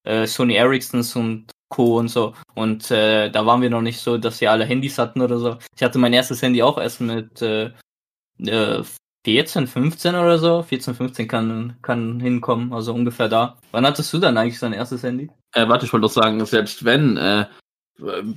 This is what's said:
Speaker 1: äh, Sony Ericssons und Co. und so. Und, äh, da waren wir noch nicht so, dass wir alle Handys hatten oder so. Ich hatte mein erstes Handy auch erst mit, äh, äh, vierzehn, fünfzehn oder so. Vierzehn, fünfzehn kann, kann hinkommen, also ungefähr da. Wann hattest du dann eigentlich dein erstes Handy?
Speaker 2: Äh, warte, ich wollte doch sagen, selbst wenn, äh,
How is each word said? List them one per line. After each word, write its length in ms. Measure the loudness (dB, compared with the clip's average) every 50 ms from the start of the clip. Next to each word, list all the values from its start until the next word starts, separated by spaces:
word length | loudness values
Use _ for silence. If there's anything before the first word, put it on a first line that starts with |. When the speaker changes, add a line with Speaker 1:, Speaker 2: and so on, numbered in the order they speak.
| -6
Speaker 1:
äh, 220 | -2 0 0 0
Sony 280 | 0 -2 0 0 2 4
Ericssons 640 | 4 4 4 4 2 -2 -4 -4 -2 -2 -2 -4
und 340 | -4 -4 -4 -4 -6 -10 -16 -20 _ _ -6
Co. 300 | 0 2 4 4 4 2
und 80 | 2 0
so. 260 | 0 -2 -2 -2 -4 -10 -20 _ -8
Und, 360 | -4 -2 -2 -2 -4 -4 -2 0
äh, 360 | 2 4 4 4 2 2 0
da 140 | 0 0 2
waren 160 | 4 4 4 2
wir 80 | 0
noch 120 | 0 -2 -2
nicht 160 | -4 -6 -6
so, 200 | -4 -2 -2 -2
dass 220 | -2 -4 -4 0
wir 120 | 2 2 4
alle 120 | 2 2
Handys 340 | 0 -2 -2 -4 -4 -2 -2
hatten 220 | -4 -2 -2 -2
oder 180 | -2 0 0 -2
so. 200 | -2 -4 -6 -8 -12 -18 _
Ich 60 | -2 -2
hatte 160 | 0 2 2
mein 140 | 2 2 4
erstes 300 | 2 2 0 -2 -2 0
Handy 200 | 0 2 4 4
auch 160 | 4 2 2
erst 220 | -2 -6 -4 -6
mit, 420 | -6 -6 -4 -6 -8 -10 _ -6 -4
äh, 300 | -2 -2 -2 -4 -4 -8 _ _ _ _ _ _ _ _ _ _ _ _ -10
äh, 440 | -4 -2 0 0 0 0 0 -2 -6 -8 -12 -20 _ _ _ _ 0
vierzehn, 420 | 2 2 2 2 2 0 -2 -2
fünfzehn 480 | -2 -2 -2 0 -2 -2 -2 -2 -2 0
oder 240 | 2 4 4 4 4
so. 240 | 4 2 2 2 0
Vierzehn, 320 | -2 -6 -6 -4 -6 -6
fünfzehn 320 | -4 -6 -6 -6 -6 -6
kann, 500 | -4 -2 -2 -2 -2 -4 -4 -8 -10 -12 -10 -6
kann 380 | -4 -4 -4 -4 -4 -4 -4
hinkommen, 520 | -2 -2 -2 -2 0 -2 -2 -2 -2 -4 -6
also 220 | -6 -6 -4 -2
ungefähr 340 | -2 -2 -2 0 0 0 2
da. 300 | 2 2 0 0 -4 _ _ _ -2
Wann 120 | 0 2
hattest 280 | 2 2 0 -2 -4 -2
du 60 | 0
dann 200 | 2 2 2 2
eigentlich 220 | 0 0 -2 -4
dein 120 | -6 -6 -4
erstes 280 | -6 -6 -8 -8 -8 -6
Handy? 260 | -6 -6 -6 -8 -10 _ _ _ _ 0
Speaker 2:
Äh, 120 | 2 4 4
warte, 180 | 4 2 2
ich 60 | 0 0
wollte 100 | 2 2
doch 100 | 2 4
sagen, 320 | 4 2 4 2 0 0
selbst 380 | 0 2 2 0 0 -4 -4 0
wenn, 320 | 2 2 4 4 2 2
äh, 300 | 2 0 0 2 0 0 -2 -6 -16 _ _ _ _ _ _ _ -14 -10 -8 -8 -8 -8 -8 -10